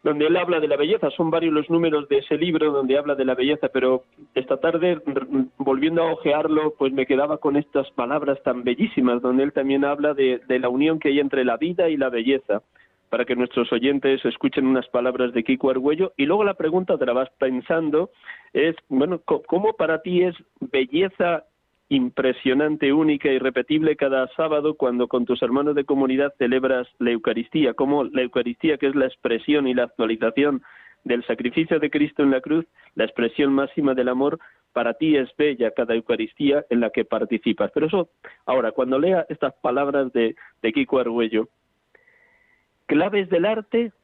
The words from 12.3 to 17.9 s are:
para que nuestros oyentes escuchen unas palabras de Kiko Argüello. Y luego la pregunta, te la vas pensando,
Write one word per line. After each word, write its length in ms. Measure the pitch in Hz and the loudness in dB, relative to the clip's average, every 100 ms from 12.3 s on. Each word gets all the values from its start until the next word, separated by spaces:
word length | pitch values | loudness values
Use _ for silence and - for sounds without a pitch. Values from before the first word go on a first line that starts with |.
| 135 - 104 _ _ _ _ _ | 0 0 -4 _ _ _ _ _
para 140 | 117 120 | -4 -2
que 100 | 123 | -2
nuestros 340 | 123 - 120 | -2 -2 -2
oyentes 520 | 117 131 143 135 135 | 0 0 0 0 0
escuchen 420 | 123 - 135 147 131 | -2 -2 -2 0 0
unas 220 | 131 120 | 0 0
palabras 440 | 123 127 123 123 | -2 -2 -2 -2
de 100 | 120 | -2
Kiko 260 | 113 131 139 | -2 0 0
Argüello. 440 | 127 139 156 185 - | 0 0 0 -2 -2
Y 100 | 139 | 0
luego 160 | 202 | 2
la 120 | 202 | 0
pregunta, 440 | 190 160 180 185 156 | 0 -2 0 0 -2
te 80 | 123 | 0
la 60 | |
vas 180 | 123 131 _ | 0 -2 _
pensando, 720 | 131 127 - 165 160 | -2 -2 -2 -2 0